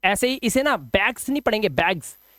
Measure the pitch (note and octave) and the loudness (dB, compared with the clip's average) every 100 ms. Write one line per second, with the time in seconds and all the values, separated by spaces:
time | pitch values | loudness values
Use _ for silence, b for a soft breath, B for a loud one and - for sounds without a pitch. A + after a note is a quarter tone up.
0 | F#3 G3 B3 C4 A#3+ B3+ C#4+ A#3+ C3+ F#3+ | 2 2 0 2 0 2 2 0 -4 -4
1 | G#3 B3+ - C#4+ - G#3+ G#3 C3+ E3+ F#3 | -2 -2 -4 -2 0 0 0 0 0 0
2 | - - b | -6 -20 b